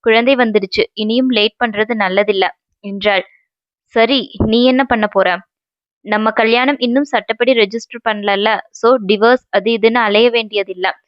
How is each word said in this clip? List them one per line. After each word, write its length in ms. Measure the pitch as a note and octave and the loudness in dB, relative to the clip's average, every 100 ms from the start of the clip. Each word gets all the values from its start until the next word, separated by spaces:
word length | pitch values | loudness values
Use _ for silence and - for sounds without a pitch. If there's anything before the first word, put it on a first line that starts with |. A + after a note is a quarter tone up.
குழந்தை 300 | A#3 A3+ A#3+ C4 | 2 2 2 2
வந்துடுச்சு, 460 | A#3+ G#3 F#3+ - - | 2 0 -2 -4 -4
இனியும் 360 | - G#3+ A#3+ C4 | -4 -2 0 0
லேட் 260 | A3+ G#3 _ | 0 0 _
பண்றது 300 | A#3+ G#3 A3 | -6 -4 -4
நல்லதில்ல" 520 | A3+ F#3+ F#3+ G#3 G3 F#3 - _ _ | -2 -2 0 0 0 -2 -4 _ _
என்றாள். 400 | G3+ G3 G#3 G3 - _ _ _ _ _ _ | -12 -4 -2 -2 -4 _ _ _ _ _ _
"சரி, 240 | A3+ A#3 C#4 - G3+ | 0 2 0 -2 -6
நீ 200 | G#3+ A3+ | 0 2
என்ன 180 | B3 B3+ | 2 2
பண்ண 220 | C4+ A#3 G#3+ | 0 -2 0
போற?" 220 | G3+ F#3 F3+ _ _ _ _ _ _ | 0 0 -2 _ _ _ _ _ _
"நம்ம 260 | G3+ G#3+ A3 | -4 -2 0
கல்யாணம் 480 | A3 A3+ A#3 C4 C#4+ | 0 0 2 0 -2
இன்னும் 320 | A#3+ B3 D4 | -2 -2 0
சட்டப்படி 400 | A#3 - A3 B3 | -4 -4 -2 0
ரெஜிஸ்டர் 520 | A#3+ G3+ A3+ - A#3 A3+ | 2 0 -2 -12 -8 -6
பண்ணலல்ல, 500 | G#3 G3+ G3 G#3+ G#3 - | -4 -2 0 0 -2 -6
so 260 | - A3+ B3+ F#3+ | -2 2 2 2
டிவோர்ஸ் 400 | G#3 A3+ B3+ _ | 2 4 2 _
அது 200 | G3+ G3 | -2 0
இதுன்னு 300 | A#3 A3 A#3+ A3 | 0 2 2 0
அலைய 220 | G#3 A#3+ | 2 2
வேண்டியதில்ல." 580 | A#3 A3 G#3 G3 F3+ F#3 - | 2 -2 -4 -4 -4 -6 -6